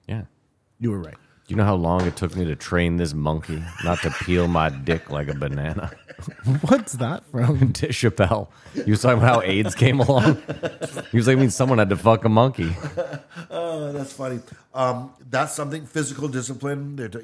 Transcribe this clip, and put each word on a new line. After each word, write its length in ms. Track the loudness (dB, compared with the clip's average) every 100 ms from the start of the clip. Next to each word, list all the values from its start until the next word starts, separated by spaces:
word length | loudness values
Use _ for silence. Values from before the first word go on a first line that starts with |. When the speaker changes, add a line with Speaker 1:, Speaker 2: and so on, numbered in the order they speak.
| -10
Speaker 1:
Yeah. 160 | -8 -8 _ _ _ _ _
Speaker 2:
You 120 | -4
were 80 | -4
right. 160 | -6 -14 _ _ -6
Speaker 1:
Do 60 |
you 40 | 0
know 80 | 2
how 100 | 2
long 300 | 2 2 2
it 100 | -2
took 200 | -4 -2
me 100 | -4
to 100 | -4
train 420 | -2 0 2 2
this 160 | -2
monkey 480 | -2 -2 -2 -4 -8 -8 -6
not 160 | -2 0
to 80 | -2
peel 360 | -4 0 2 2
my 220 | 2 0
dick 400 | -2 -2 -4 -4
like 180 | -6 -4
a 60 |
banana? 580 | -4 -4 -4 -4 -6 -8 -10 -20 -16 -16
<laughs> 360 | -6 0 0
Speaker 2:
What's 320 | 2 2 0
that 320 | -6 -4 -6 -6
from? 320 | 0 0 4
Speaker 1:
<laughs> 140 | 2
Dave 160 | 2 -4
Chappelle. 560 | 0 0 2 2 2 -4 -14 -12 -6 0
He 60 |
was 100 | 2
talking 160 | 4 6
about 180 | 6 4
how 60 |
aids 340 | 4 0 0 2
came 240 | 4 4
along. 420 | 4 4 4 2 -2 -10 -10 -8 -10 -10 -2
He 60 | 2
was 100 | 4
like, 80 | 4
"I 40 |
mean, 80 | 4
someone 300 | 2 2 4
had 100 | 4
to 80 | 4
fuck 260 | 4 4
a 60 | 4
monkey." 440 | 4 4 2 -4 -4 -6 -8 -8 -10 -14 -18 -12
Speaker 3:
Oh, 400 | -8 -6 -6 -6
that's 220 | -8 -10
funny. 260 | -8 -8 -8 -10 -20 _
Um, 380 | -2 -2 -2 -8 -16 -6
that's 240 | -2 -2
something, 320 | -4 -6 -8 -6
physical 440 | -4 -4 -4 -6
discipline. 680 | -6 -6 -8 -6 -6 -8 -10
They're 140 | -10
t-, 100 | -12